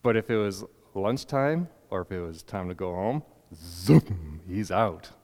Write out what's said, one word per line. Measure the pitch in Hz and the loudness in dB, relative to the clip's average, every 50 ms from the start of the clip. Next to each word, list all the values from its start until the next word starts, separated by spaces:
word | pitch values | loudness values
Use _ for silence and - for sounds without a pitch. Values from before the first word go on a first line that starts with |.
But | _ 123 113 | _ 4 4
if | 110 107 - | 4 2 2
it | 117 110 | 2 2
was | 104 104 98 95 107 - _ _ _ _ _ | 2 0 -2 -6 -12 -14 _ _ _ _ _
lunchtime | 98 95 107 120 139 - - 143 139 135 143 156 165 175 165 - _ _ _ | -2 0 0 0 -2 -4 -2 -2 0 2 2 0 0 -4 -6 -8 _ _ _
or | 101 92 | -6 -6
if | 90 - 98 | -6 -4 -6
it | 90 | -6
was | 87 85 82 82 - | -6 -8 -10 -12 -14
time | - - 98 92 90 | -10 -8 -6 -6 -6
to | 92 | -6
go | 85 95 90 87 | -6 -6 -6 -4
home, | 90 95 110 131 151 147 - - _ _ _ - | -2 -2 -2 -2 -4 -6 -8 -20 _ _ _ -20
zoom, | 80 78 87 85 87 90 101 147 160 - - 104 90 80 76 76 78 85 92 | -18 -16 -16 -14 -8 4 8 8 8 8 4 -8 -8 -8 -10 -14 -14 -12 -6
he's | 90 101 107 87 | -4 -4 -4 0
out. | 90 98 113 104 82 - - - - - | 2 2 2 2 0 -6 -14 -20 -20 -20